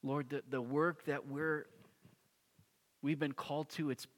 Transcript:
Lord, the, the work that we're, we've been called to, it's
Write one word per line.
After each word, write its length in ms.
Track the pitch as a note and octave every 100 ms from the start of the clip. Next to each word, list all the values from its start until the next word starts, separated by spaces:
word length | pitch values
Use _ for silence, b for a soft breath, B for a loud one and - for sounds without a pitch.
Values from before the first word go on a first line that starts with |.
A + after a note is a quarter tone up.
Lord, 260 | C3+ C#3+ B2+
the, 140 | C#3 -
the 140 | C#3
work 440 | A#2+ C#3+ E3 E3+ -
that 220 | C#3+ -
we're, 380 | C#3 D#3+ D3+ - - - _ - - _ _ _ _ - _ _ _
we've 180 | C#3 D#3
been 140 | D3
called 360 | C3+ - D3 D3+
to, 180 | - D3+
it's 180 | B2+ -